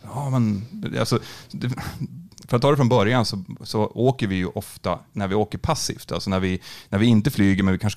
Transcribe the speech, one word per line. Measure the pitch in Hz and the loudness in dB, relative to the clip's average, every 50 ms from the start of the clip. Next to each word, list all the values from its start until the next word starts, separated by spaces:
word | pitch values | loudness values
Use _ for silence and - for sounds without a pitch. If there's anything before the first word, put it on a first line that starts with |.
| - | -18
Ja, | - - 123 143 139 | -12 -8 -6 -4 -2
men, | 131 127 120 107 104 98 107 123 175 220 202 - - 123 | 2 2 2 2 2 -2 -4 -8 -10 -10 -10 -6 -4 -4
alltså, | 117 - - 117 - - - - - - | -2 0 0 -2 -2 -4 -18 -20 -18 -14
det, | - - - 123 123 - - - - - 135 - - - - - - - - - | -12 -8 -6 -6 -6 -6 -8 -10 -10 -8 -10 -10 -10 -14 -18 -18 -20 -20 -8 -2
för | - | -2
att | 120 | 2
ta | 117 143 | 4 4
det | 147 131 | 4 4
från | 120 117 | 4 4
början | 123 120 98 104 123 127 113 | 6 6 4 4 4 2 2
så, | - - 98 90 - - - - | 0 -2 -6 -8 -10 -14 -16 -12
så | - - 110 107 | -6 -2 -2 -2
åker | 104 - 110 113 131 131 127 123 101 | -2 0 0 2 2 2 2 0 -2
vi | 95 | 0
ju | 92 92 | 0 -2
ofta | 87 - 107 - - - - - 98 87 80 - _ - | -2 -4 -6 -10 -10 -12 -8 -4 -4 -4 -4 -6 _ -8
när | 107 101 95 | -4 -4 -2
vi | 98 | 0
åker | 104 107 - - 101 | 0 -2 -2 -4 -6
passivt. | - - 160 - - - - - - - | -2 -2 -2 -2 -2 -6 -6 -8 -8 -8
Alltså | - - - 107 | -8 -6 -4 -2
när | 95 95 | -2 0
vi, | 95 95 92 92 - - - - - - | 0 0 -2 -4 -6 -12 -20 -20 -12 -4
när | - 101 | 0 2
vi | 110 | 4
inte | 120 120 107 104 147 | 6 6 6 4 2
flyger, | 135 - 101 98 98 95 98 | 2 4 4 4 4 4 4
men | 95 | 2
vi | 92 92 | 2 2
kanske | - 104 - | 0 -2 -2